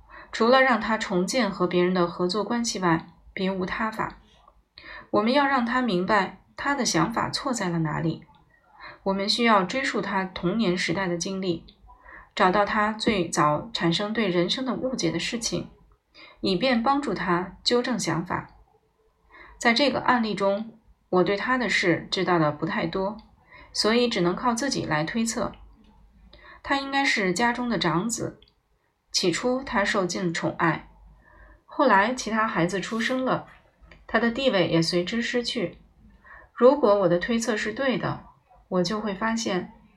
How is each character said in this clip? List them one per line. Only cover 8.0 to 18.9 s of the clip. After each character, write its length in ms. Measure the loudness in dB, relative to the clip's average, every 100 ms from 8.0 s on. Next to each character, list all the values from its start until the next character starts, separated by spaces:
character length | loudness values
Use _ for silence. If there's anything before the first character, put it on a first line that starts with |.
| -4 -6 -10 _ _ _ _ -20 -20 -8
我 100 | -4
们 160 | -2 -2
需 140 | 0
要 200 | 4 4
追 200 | 4 -2
溯 180 | -2 -4
他 220 | -4 -4 -4
童 320 | -4 -2 0
年 180 | 0 0
时 160 | -2
代 160 | -2 -2
的 80 | -4
经 240 | -4 -4
历， 240 | -4 -4 -8 -20 -20 -20 -20 -20 -14
找 180 | 0 2
到 140 | 4 2
他 260 | 0 -2
最 380 | 0 0 0 0
早 400 | 2 2 0 -4
产 220 | -2 0
生 180 | 0 -2
对 160 | -2 0
人 220 | 0 0
生 160 | -2 -4
的 80 |
误 220 | -4 -4 -2
解 160 | -2
的 80 | -2
事 180 | -4 -4
情， 320 | -4 -6 -8 -14 _ _ _ -20 -20 -6
以 140 | -2 0
便 260 | 2 2
帮 180 | 2 0
助 140 | 0
他 440 | -4 0 0 -2 -6
纠 200 | 0 0
正 140 | 0 -2
想 280 | -2 -4 -4
法。 240 | -6 -8 -18 _ _ _